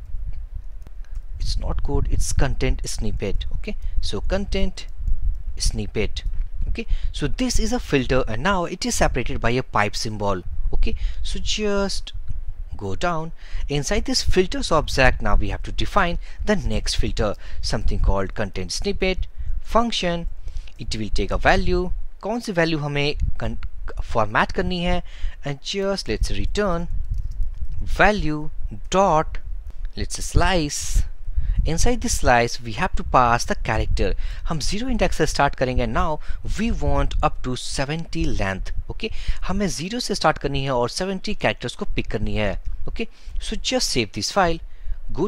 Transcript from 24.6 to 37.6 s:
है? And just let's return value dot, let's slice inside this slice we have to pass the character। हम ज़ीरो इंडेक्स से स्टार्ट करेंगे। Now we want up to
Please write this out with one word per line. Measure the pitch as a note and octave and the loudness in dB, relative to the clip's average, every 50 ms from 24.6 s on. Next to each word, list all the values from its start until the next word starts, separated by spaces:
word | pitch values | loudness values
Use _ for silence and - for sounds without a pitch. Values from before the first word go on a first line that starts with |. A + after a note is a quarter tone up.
| F#3 F3+ F3+ F3 F3 | -2 -2 -2 -2 0
है? | F3 F3+ F3 - - - - - - - - - | 2 2 0 0 -4 -4 -4 -2 -2 -2 -4 -6
And | C#3+ C#3+ C#3 | -6 -6 -6
just | - - - G3 G3 G3 G3 F#3+ - - | -8 -6 -6 -4 -2 -2 -2 -2 -2 -4
let's | G#2+ - - - | -2 0 0 0
return | - - G3+ - - G3+ G#3 G3 E3+ E3+ F3 - - - - - - - - - - - - - - - - - - - | 2 2 2 2 2 0 0 0 0 -2 -2 0 0 0 0 0 -2 -2 -2 -2 0 0 0 0 2 0 0 0 2 0
value | - - - - E3+ G3 G#3+ G3 D#3+ D3+ D3+ D3+ D3+ D#3 - - - - A2+ G#2 - - | 2 2 2 4 4 2 2 2 0 -2 -2 -2 -2 -4 -2 -2 -4 -4 -4 -6 -6 -2
dot, | - F#3 G3+ F#3+ D#3 D#3 D#3+ - - - - - - - - - - - - - - | 2 2 2 4 2 2 0 0 -2 -4 -4 -4 -6 -6 -8 -8 -8 -6 -6 -6 -6
let's | - - - - - - | -4 -6 -4 -4 -6 -6
slice | - - - E3+ F3+ F#3+ F3 D3+ D3 - - - - - - - - - - - - - - - - - - - C3+ D#3 | 2 2 4 4 4 2 2 0 -2 -4 -4 -4 0 2 2 2 2 -2 -4 -4 -2 0 2 2 2 2 2 2 2 2
inside | E3 - A#3+ B3+ A3+ | 4 4 4 4 4
this | - A#3+ - - | 0 -2 0 2
slice | - C3 B2 A#2+ A#2+ A#2+ - - A#2+ A#2 | 4 4 6 4 4 2 -2 -6 -6 -6
we | G#2+ - | -4 -4
have | F3 G3 - - | -2 0 0 0
to | F3+ - - | 0 2 4
pass | C3+ B2+ A#2 A#2+ A#2+ - - | 4 6 6 4 2 0 -2
the | G#3 - - - | -2 -2 -2 0
character। | A2+ A2 A2 - - - A2 F#2+ - - - - - - - - | 0 0 2 2 2 2 2 2 2 0 0 -2 -4 -4 -2 -2
हम | F3 D3+ | -2 0
ज़ीरो | - - F3 G3+ B3 C4 | 0 0 0 0 0 0
इंडेक्स | A#3+ G#3 G3 E3 - - | 0 2 2 2 2 2
से | D#3+ C#3+ - | 2 0 2
स्टार्ट | - C#3+ C#3 - | 2 2 2 2
करेंगे। | - C3+ B2+ B2+ B2+ B2 A2+ | 0 -2 0 2 0 0 0
Now | A#2+ E3 F3+ E3 D3+ - - - - - - - - - | 0 0 0 0 -2 -2 -2 -2 -2 -2 -2 -4 -2 -2
we | G#3+ A#3 G#3+ - D3 | 0 0 0 0 2
want | C#3+ C#3 C#3 C#3 C#3 - - D3+ D3+ | 2 2 4 2 2 2 2 0 0
up | - - - B2+ | 0 0 -2 -2
to | B2+ A#2+ | -4 -4